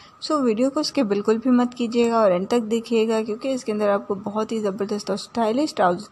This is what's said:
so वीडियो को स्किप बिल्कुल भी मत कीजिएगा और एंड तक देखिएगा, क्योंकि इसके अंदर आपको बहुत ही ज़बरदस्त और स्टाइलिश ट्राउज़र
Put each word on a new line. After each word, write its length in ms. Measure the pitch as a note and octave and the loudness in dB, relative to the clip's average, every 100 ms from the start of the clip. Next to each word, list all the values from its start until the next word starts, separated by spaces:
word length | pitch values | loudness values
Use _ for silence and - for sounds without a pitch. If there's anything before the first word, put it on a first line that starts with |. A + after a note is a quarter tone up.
| - _ | -20 _
so 180 | - D4+ | -4 0
वीडियो 280 | B3 G#3+ C4 | 2 2 0
को 120 | C#4+ | 0
स्किप 220 | D4 - G#3+ | -2 0 0
बिल्कुल 320 | G3+ G#3 A3+ | 0 0 0
भी 120 | C4 | 2
मत 240 | B3 B3 | 2 2
कीजिएगा 460 | A#3+ A#3 A#3+ A#3 A3+ | -2 -2 2 2 4
और 120 | G#3 | 4
एंड 160 | F3+ F#3+ | 2 2
तक 140 | A#3+ | 0
देखिएगा, 580 | G#3+ A3+ A3+ A3+ A3+ A3 | 0 -4 0 0 2 0
क्योंकि 260 | A3 A3 C4+ | -2 -4 -4
इसके 220 | B3+ A#3 | -4 -4
अंदर 180 | G#3+ G#3 | 0 2
आपको 260 | G3+ G3+ G3 | 0 -2 -6
बहुत 360 | G#3 G#3 A3 | -4 -4 -4
ही 80 | A3+ | -2
ज़बरदस्त 500 | G#3 F#3+ G3+ G#3 - | -2 -4 -4 -4 -4
और 60 | G3+ | -6
स्टाइलिश 560 | - A#3 A3 A#3+ D4+ - | -4 -2 0 0 -2 2
ट्राउज़र 320 | F3+ F3+ - | 2 2 -4